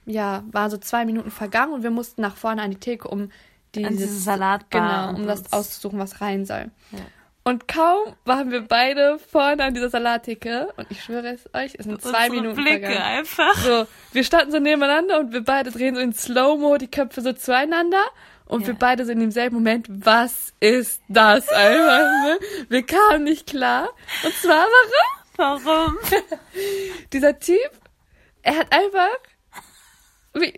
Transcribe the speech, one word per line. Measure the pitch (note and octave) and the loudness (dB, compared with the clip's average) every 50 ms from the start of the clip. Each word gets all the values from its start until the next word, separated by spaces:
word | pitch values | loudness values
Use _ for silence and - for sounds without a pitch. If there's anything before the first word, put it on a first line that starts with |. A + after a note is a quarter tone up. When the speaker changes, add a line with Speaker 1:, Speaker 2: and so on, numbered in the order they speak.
| _ | _
Speaker 1:
ja, | A3+ G#3+ G#3+ G#3 G3+ G3 G3 G#3 A3 | -8 -6 -6 -4 -4 -6 -8 -8 -6
war | - G#3 G#3 G#3 | -4 -2 -2 -2
so | G#3+ | -4
zwei | G3+ - - - A#3 A#3 | -8 -8 -4 -4 -2 -2
Minuten | A3+ A3 A3+ - G#3+ | -2 -4 -6 -6 -8
vergangen | - - G#3+ G3 G3+ A3+ C4 D#4 D4+ | -10 -10 -8 -2 0 0 0 -2 -4
und | B3+ A3+ | -6 -4
wir | A#3 | -4
mussten | A3+ A#3 A#3 - - - | -4 -4 -6 -8 -6 -6
nach | G#3+ G3+ G3 | -6 -6 -6
vorne | - - A3 A3 G#3+ G#3+ | -6 -6 -4 -4 -4 -4
an | G3+ | -6
die | G3 F#3+ | -8 -8
Theke, | - A#3+ A#3+ A3 - | -8 -8 -8 -8 -8
um | - - G3+ G3+ | -8 -8 -8 -8
Speaker 2:
An | G3 - _ _ _ _ _ _ _ - | -10 -14 _ _ _ _ _ _ _ -8
Speaker 1:
dieses, | G#3+ G#3 G3+ A3 F#3+ G3 G#3 | -6 -4 -4 -2 -2 -4 -4
Speaker 2:
diese | G3+ G3 | -6 -4
Salatbar | F#3 G#3 G3 F#3+ F#3+ F#3+ G3+ G3+ - - | -4 -2 -2 0 0 0 -2 -2 -4 -4
Speaker 1:
genau, | - F3+ F3 F3 F3 F#3+ F#3+ F#3+ | -2 -2 0 0 -2 -2 -4 -6
um | F#3 G3 | -6 -6
Speaker 2:
und | G#3 | -4
Speaker 1:
das | G#3 G#3 G3 | -6 -6 -6
Speaker 2:
uns | F#3 - - | -6 -4 -4
Speaker 1:
auszusuchen, | G#3 G#3 - - - - G3+ G3+ G3+ | -4 -4 -6 -10 -12 -10 -8 -8 -8
was | G3 G3 - - | -8 -8 -10 -8
rein | G3+ G#3 G3 G3 G3 | -6 -6 -4 -6 -6
soll. | G3 G#2 - - - - _ _ _ | -6 -8 -10 -10 -12 -16 _ _ _
Speaker 2:
Ja. | - G2 F#2 - - _ _ _ _ _ - | -16 -16 -16 -18 -20 _ _ _ _ _ -4
Speaker 1:
Und | B3 B3 A#3 - | -2 -2 -2 -4
kaum | - - D#4+ D#4+ E4+ F4+ G4+ G#4+ A4 - _ - | -4 0 2 2 4 2 2 -2 -4 -10 _ -2
waren | A#3+ B3+ C4+ C#4 B3+ | -2 0 0 -2 -4
wir | B3 B3 | -6 -6
beide | A3 A3+ A#3 A#3 B3 C4 C#4 C#4+ C#4+ C#4+ D4+ D#4 | -2 0 2 2 2 2 2 2 2 2 2 -2
vorne | - _ - D#4 C#4 C#4+ D4 D4 C#4 | -4 _ 0 2 2 2 2 0 0
an | C4+ B3 | -2 -2
dieser | A#3+ B3 B3 | -2 -4 -2
Salattheke | B3+ A#3+ A#3 A#3+ A#3 A#3 - A#3+ A3+ - - A3+ A#3 B3 D4+ G4+ - | -2 -2 0 0 -2 -2 -4 -8 -10 -10 -8 -6 -6 -6 -6 -8 -10
und | - - - | -12 -14 -14
ich | G3+ - - | -14 -14 -12
schwöre | - A#3 A#3+ A#3+ | -10 -10 -8 -8
es | A#3+ B3 A#3+ - - - | -10 -12 -14 -14 -10 -8
euch, | - C4 C4+ - | -8 -8 -8 -10
es | - G3+ | -12 -10
sind | G#3+ G#3+ G#3 | -10 -10 -8
zwei | - B3 B3 A3+ A#3 | -6 -2 0 2 2
Speaker 2:
Unsere | A#3+ A#3+ A#3+ | 2 0 -2
Speaker 1:
Minuten | A3+ A3+ G#3+ | -4 -4 -4
Speaker 2:
Blicke | C#4 C#4+ D4+ D#4 G3+ G3+ | -2 0 0 0 0 -2
Speaker 1:
vergangen. | G3 G3+ F#3+ F3+ | -4 -4 -2 -2
Speaker 2:
einfach. | G#3 A3+ C4 D#4 - - - D#4 E4 G#4 | -2 -4 -4 -6 -4 -2 2 2 2 2
Speaker 1:
So, | - - B3+ A#3 A#3 A3 - - - - - - | 2 2 2 2 2 0 -2 -8 -20 -16 -6 -2
wir | B3+ B3+ | -2 0
standen | - E4+ E4+ C#4+ C#4+ | 2 2 2 2 2
so | D4+ | 0
nebeneinander | D4+ C#4+ D4+ D4+ C#4+ C#4+ C#4 C#4+ D#4 F4 G4 F#4+ D#4 | 0 2 2 2 2 2 2 2 2 2 2 0 0
und | D4+ A3+ | 0 -2
wir | A3+ B3 A3+ | -4 -4 -2
beide | C4 C4+ C#4 C4 B3+ | 0 0 0 -2 -4
drehen | A3 - B3+ C4 B3+ | -4 -4 -2 -2 -2
so | B3 | -2
in | B3+ B3 A3+ | -2 -4 -4
Slow-Mo | - - - A#3+ B3+ B3+ C#4+ D4+ D4 D4 D4 C#4+ | -6 -6 -2 0 2 4 4 2 2 2 2 2
die | C#4+ C4 - | 2 0 -4
Köpfe | - C#4+ C4+ A3+ - C4 | -4 -4 -4 -4 -6 -6
so | A#3 C4 B3 | -4 -4 -6
zueinander | - - B3+ B3 B3+ C#4+ D#4 E4 E4+ F4 F4 F#4 F#4+ G#4 B4+ - - - - - _ _ | -4 -2 0 0 0 0 0 0 0 0 2 2 0 0 -2 -4 -12 -20 -20 -20 _ _
und | - - A#3+ | -6 -6 -4
Speaker 2:
Ja. | G3 | -4
Speaker 1:
wir | - A#3 | -4 -2
beide | - B3 B3 B3+ B3 B3+ | 0 2 2 2 0 -2
so | A3+ | -2
in | A#3 A3+ | -2 0
demselben | A3+ A3 G#3 A#3+ A#3+ B3 A#3+ | 0 0 0 -2 -2 -2 0
Moment, | A#3 A3+ A3 A3+ A#3+ A3+ - | 0 0 0 0 -2 -4 -8
„Was | G3 G3 G3+ A3 A3 A#3 A#3+ A#3+ - - - - - - | -12 0 4 4 4 4 4 0 -4 -8 -10 -12 -4 0
ist | G3+ G#3+ A#3+ B3+ A#3 - - - _ | 2 2 2 2 0 -4 -8 -10 _
das?“ | - G3 A3+ A3 G#3+ G#3 - - - | 2 6 6 8 8 8 6 4 2
einfach, | - G#3 G3+ G#3 A#3 D#4+ E4 D#4 - - D#4 C#4+ D4 D4 C#4 | 4 6 6 6 6 6 6 6 6 4 4 4 2 2 2
ne? | D4 D#4+ G4 G4 G#4 G4 F#4 B3+ - | 2 0 0 -4 -6 -10 -10 -6 -2
Wir | A3+ B3+ A#3+ | -2 -2 -2
kamen | - D#4+ F#4+ G#4+ G#4+ D4+ D#4 D4 | 2 4 4 6 6 4 4 2
nicht | D4 D#4+ D4 - | 0 -2 -2 -4
klar. | - D4 C4+ B3+ B3 A#3+ B3+ E4 A4+ - - - - - - - | -8 -6 -2 0 0 0 0 -2 -4 -8 -12 -14 -12 -8 -6 -4
Und | D#4+ E4+ | -4 -4
zwar | - - F4 D#4 D#4 F4 A4 A#4 B4 A#4+ A4 A#4+ D5 F#5+ B5 C6+ - - _ - | 0 2 4 4 4 6 6 8 6 6 6 4 2 2 2 0 -8 -14 _ -4
warum? | - E4 C#4 C#4+ C#4 B3+ | -2 0 0 0 -2 0
Speaker 2:
Warum? | D4+ D#4+ D#4+ E4 D#4 D4+ G4+ | 0 2 2 2 0 -2 -4
Speaker 1:
<laughs> | A#4 - F#4+ - - - D#4+ - - _ - F#4 G4 G4+ G4 G4 G4 F#4+ F#4 E4 - - - | -2 0 0 0 0 -2 -10 -12 -12 _ -10 -8 -6 -4 -4 -6 -6 -8 -10 -14 -12 -8 -2
Dieser | C4+ C#4 C#4+ D4 - | 2 2 2 2 2
Typ, | - - F4 G#4 B4+ D5 - _ _ _ _ _ _ _ _ _ _ _ _ _ | 0 2 2 2 0 -2 -8 _ _ _ _ _ _ _ _ _ _ _ _ _
er | - - D4 | -2 -2 0
hat | D#4+ D4+ - | 0 0 2
einfach, | - D#4+ G4 G4+ G4 F#4+ F4+ G4 A#4+ C5 _ _ _ _ _ _ - - - _ _ _ _ _ _ _ _ _ _ _ _ _ - | 2 2 2 2 2 0 0 0 0 -4 _ _ _ _ _ _ -20 -20 -20 _ _ _ _ _ _ _ _ _ _ _ _ _ -4
wie, | D4+ F4 - - | -2 -2 -2 -2